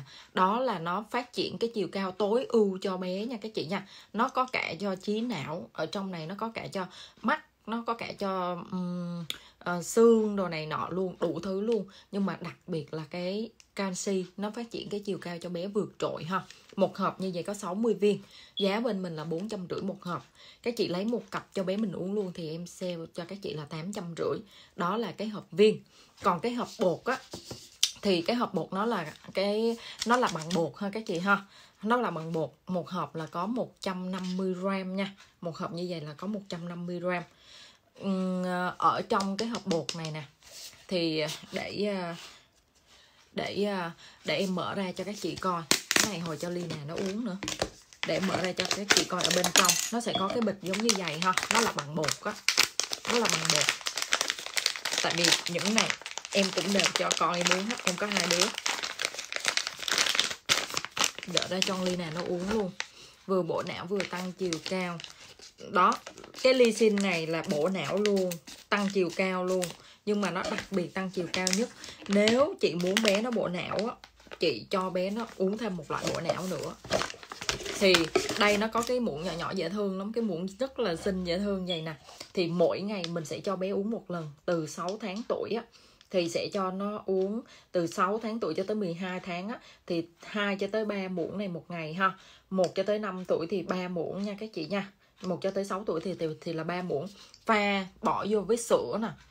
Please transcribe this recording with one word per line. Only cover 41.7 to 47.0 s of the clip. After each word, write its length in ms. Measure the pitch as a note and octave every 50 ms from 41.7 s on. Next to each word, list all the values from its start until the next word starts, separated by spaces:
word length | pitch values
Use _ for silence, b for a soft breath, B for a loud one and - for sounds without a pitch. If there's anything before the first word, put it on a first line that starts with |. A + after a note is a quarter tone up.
| - - G3+ G#3 G3+ F#3+ F3+ E3+ E3+ F3 B B B B B B B _ _ _ _ _ _ B B B B B B B B B B
để, 340 | G3 - - - - G3+ G#3 G3+ F#3+ F3 E3+ E3 B B B B B B
để 120 | - D#3
em 180 | D3 G3 F#3 F#3
mở 200 | E3+ D#3 G#2 -
ra 180 | G3+ G3 F3+ F3
cho 120 | - F#3+
các 100 | F#3+ G#3 G#3
chị 160 | - E3+ D3
coi. 260 | D3 - F#3 F3+ E3+ E3 - - - - - -
Cái 160 | - - G#3+
này 100 | G3+ E3
hồi 160 | E3+ E3+ D#3
cho 120 | D3 - F3
Lina 280 | F3 F3 F3 E3 D3+ D#3 C#3+ C#3+
nó 60 | E3+
uống 300 | -